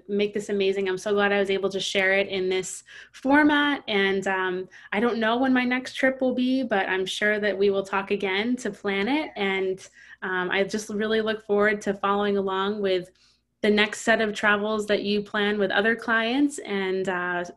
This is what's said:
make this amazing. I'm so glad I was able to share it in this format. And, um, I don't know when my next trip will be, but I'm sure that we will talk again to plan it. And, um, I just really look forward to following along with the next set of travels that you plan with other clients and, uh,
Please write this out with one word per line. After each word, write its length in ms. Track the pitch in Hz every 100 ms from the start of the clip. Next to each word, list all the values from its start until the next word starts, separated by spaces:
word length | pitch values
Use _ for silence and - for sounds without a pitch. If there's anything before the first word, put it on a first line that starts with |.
| -
make 260 | 202 208
this 160 | 208 202
amazing. 400 | 202 190 196 190
I'm 100 | 185
so 140 | 214
glad 200 | 202 202
I 80 | 202
was 100 | 196
able 200 | 196 190
to 100 | 196
share 320 | 190 202 190
it 160 | 196 196
in 200 | 190 185
this 360 | 190 185 - - - -
format. 720 | - 262 285 302 294 294 285 -
And, 360 | 202 196 196 196
um, 400 | 190 185 185 185 - -
I 80 | 196
don't 180 | 240 233
know 200 | 220 240
when 140 | 269
my 120 | 254
next 300 | 247 254 254
trip 260 | - 262 262
will 140 | 254
be, 280 | 254 254 262
but 260 | 247 202 190
I'm 180 | 185 190
sure 340 | - 208 208
that 180 | 208 190
we 120 | 202
will 120 | 196
talk 300 | 196 196 196
again 420 | 202 202 190 226 247
to 140 | 226
plan 380 | 208 202 196 208
it. 240 | 285 302
And, 500 | - 196 190 190 190 - - - -
um, 280 | 202 185 180
I 100 | 196
just 260 | 196 214 208
really 320 | 208 214 220
look 240 | 214 214
forward 360 | - 202 208 208
to 120 | 208
following 420 | 196 196 202 208 202
along 440 | 196 190 196 214
with 300 | 196 185 175 _ _ _ _ _
the 80 | 214
next 320 | 208 214 -
set 180 | - 220
of 140 | 214
travels 520 | 208 214 208 214 220 208
that 160 | 208
you 180 | 202 208
plan 380 | 202 214 208 208
with 140 | 190
other 240 | - 220 233
clients 640 | 240 226 226 262 294 -
and, 500 | - 202 190 190 190
uh, 360 | 180 180 175 175